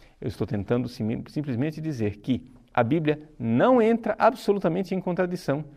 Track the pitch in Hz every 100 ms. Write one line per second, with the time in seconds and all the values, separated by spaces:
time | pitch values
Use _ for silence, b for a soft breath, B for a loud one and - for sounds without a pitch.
0 | b b - - 110 104 95 123 123 -
1 | 110 123 - 147 143 117 156 156 156 127
2 | 104 - - 120 - - _ - 117 160
3 | 151 147 - - 113 120 220 254 220 233
4 | 226 208 220 220 - 202 180 175 190 185
5 | 185 175 180 175 - 139 151